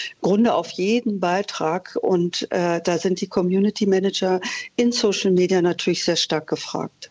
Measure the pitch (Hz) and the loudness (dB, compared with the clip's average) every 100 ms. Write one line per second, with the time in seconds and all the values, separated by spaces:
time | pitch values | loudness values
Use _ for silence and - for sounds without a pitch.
0 | - - - 202 233 165 165 - 190 233 | -10 -4 0 4 4 2 -2 -4 0 0
1 | 240 202 180 185 208 - 160 175 - - | 0 -2 0 0 -2 -4 -2 -2 -4 -4
2 | - 180 175 - - 190 175 170 170 170 | 0 2 0 -2 -4 -2 0 0 0 0
3 | 190 185 196 - 180 190 202 - 202 190 | 0 -2 -2 0 2 2 2 2 2 2
4 | 190 190 190 185 185 - - - 240 233 | 0 0 0 0 -2 -10 -8 0 0 2
5 | 214 196 196 180 180 190 175 175 - 170 | 0 2 2 4 4 4 2 0 -2 -2
6 | - 165 - 156 - 151 - - - - | 0 -2 0 -2 -4 -8 -6 -8 -8 -10
7 | - | -20